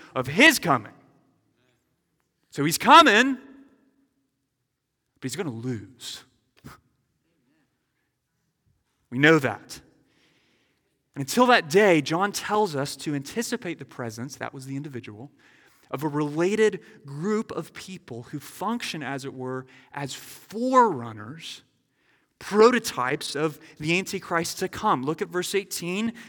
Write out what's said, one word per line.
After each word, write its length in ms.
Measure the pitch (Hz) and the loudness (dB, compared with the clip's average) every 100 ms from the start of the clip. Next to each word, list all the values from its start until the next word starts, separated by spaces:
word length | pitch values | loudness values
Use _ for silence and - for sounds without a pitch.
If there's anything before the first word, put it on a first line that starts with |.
| - | -8
of 140 | 131 127 | -6 -2
his 320 | 160 311 254 | 4 6 6
coming. 340 | 175 127 104 - _ _ _ _ _ _ _ _ _ _ _ _ _ _ _ | 2 0 -2 -20 _ _ _ _ _ _ _ _ _ _ _ _ _ _ _
So 140 | - | -2
he's 120 | 147 160 | -2 2
coming, 580 | 208 311 294 214 262 | 8 8 8 6 4
but 1900 | 254 - - - _ _ _ _ _ _ _ _ _ _ _ _ _ _ _ | -2 -8 -20 -20 _ _ _ _ _ _ _ _ _ _ _ _ _ _ _
he's 140 | 131 135 | -10 -6
gonna 140 | 170 | -8
lose. 720 | 113 127 117 85 - - - - _ _ _ - - _ _ _ _ _ _ _ _ _ _ _ _ _ _ _ _ _ _ _ _ _ _ _ | -6 -6 -6 -10 -16 -16 -16 -18 _ _ _ -20 -20 _ _ _ _ _ _ _ _ _ _ _ _ _ _ _ _ _ _ _ _ _ _ _
We 80 | 123 | 4
know 200 | 151 160 | 6 6
that. 420 | 131 98 - - - _ _ _ _ _ _ _ _ _ _ _ _ | 4 -4 -12 -20 -20 _ _ _ _ _ _ _ _ _ _ _ _
And 80 | 143 | -10
until 240 | 135 233 247 | -2 2 4
that 240 | 233 165 | 4 4
day, 300 | 180 208 160 | 4 6 4
John 320 | 139 165 202 | 2 0 -2
tells 420 | - - 214 208 | -4 -2 0 0
us 220 | 139 139 - | -2 -6 -6
to 180 | 160 | -6
anticipate 640 | 143 139 226 233 226 175 165 | -6 -6 -8 -6 -6 -8 -12
the 60 | |
presence, 500 | 135 - 117 113 135 - | -14 -12 -10 -10 -12 -10
that 160 | 117 | -12
was 140 | 139 131 | -10 -12
the 80 | |
individual, 560 | 135 151 127 113 104 143 _ _ _ _ _ - | -10 -10 -12 -14 -16 -20 _ _ _ _ _ -12
of 100 | 131 | -6
a 60 | 151 | -4
related 720 | 143 147 151 180 220 214 190 - - 139 | -2 -2 0 0 4 2 0 -10 -20 -14
group 460 | 143 156 214 220 | -8 -2 -2 -2
of 200 | - 165 | -8 -10
people 520 | - - 185 - 117 | -14 -18 -18 -14 -14
who 160 | 120 147 | -12 -14
function, 600 | - - 190 240 - 165 | -12 -8 -6 -4 -6 -8
as 200 | 127 139 | -8 -8
it 100 | 135 | -8
were, 320 | 127 127 131 131 - _ | -10 -8 -8 -10 -20 _
as 200 | 139 139 | -10 -10
forerunners, 1500 | - - - - 208 254 262 226 139 117 107 110 160 - - _ _ _ _ _ _ _ - | -10 -16 -20 -12 -4 2 6 6 2 -8 -12 -14 -14 -16 -18 _ _ _ _ _ _ _ -20
prototypes 960 | - 208 226 240 - - 123 147 - 139 | 0 8 8 6 0 -4 -2 -4 -6 -4
of 240 | 156 143 - - | -4 -4 -16 -8
the 200 | 151 180 | -2 -2
Antichrist 640 | 185 190 - 165 170 - | -2 -6 -4 -4 -2 -4
to 80 | 185 | -6
come. 340 | - 214 170 | -2 0 0
Look 180 | 135 160 | 0 -4
at 80 | 185 | -4
verse 260 | 175 175 | -6 -4
eighteen. 600 | 196 196 - 175 190 226 - | -4 -4 -6 -6 -4 -4 -6